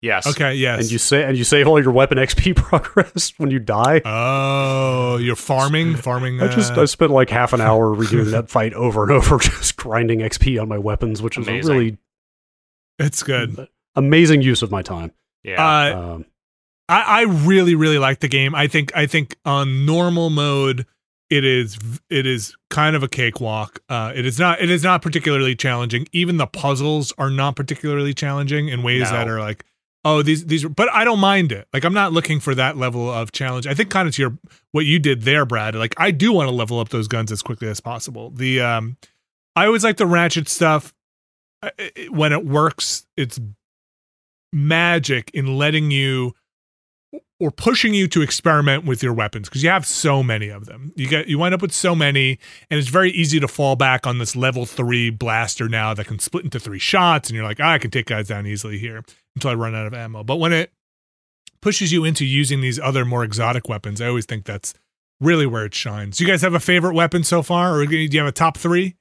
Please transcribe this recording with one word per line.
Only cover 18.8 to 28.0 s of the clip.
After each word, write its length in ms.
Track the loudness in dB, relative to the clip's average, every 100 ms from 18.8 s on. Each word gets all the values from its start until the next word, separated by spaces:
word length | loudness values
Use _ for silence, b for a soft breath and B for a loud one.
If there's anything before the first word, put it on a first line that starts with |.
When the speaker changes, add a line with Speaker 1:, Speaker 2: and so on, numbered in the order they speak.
| -2 -2
Speaker 2:
I 100 | 0
think 300 | 0 -4 -8
on 400 | -2 -2 0 0
normal 460 | 0 2 2 0 0
mode, 560 | 0 0 0 0 -2 -6 _ _ _ _
it 160 | 0
is 300 | 2 2 0 -6
v-, 220 | -10 -10 _
it 160 | -2 0
is 300 | -2 -6 -14 _
kind 260 | 0 2 2
of 60 |
a 60 | -2
cakewalk. 720 | -2 -2 -2 -6 -6 -8 -12 _
Uh, 200 | -6 -6
it 100 | -4
is 140 | -4 0
not, 220 | 0 2
it 80 | 2
is 120 | 2
not 200 | 2 2
particularly 520 | 0 -2 0 0 0
challenging. 520 | 0 -2 -2 -2 -4 -4
Even 260 | -2 0 0
the 80 | -2
puzzles 680 | -2 -2 0 0 0 -2 -4
are 120 | -4
not 260 | 0 -2 -2
particularly 580 | -6 -6 -4 -2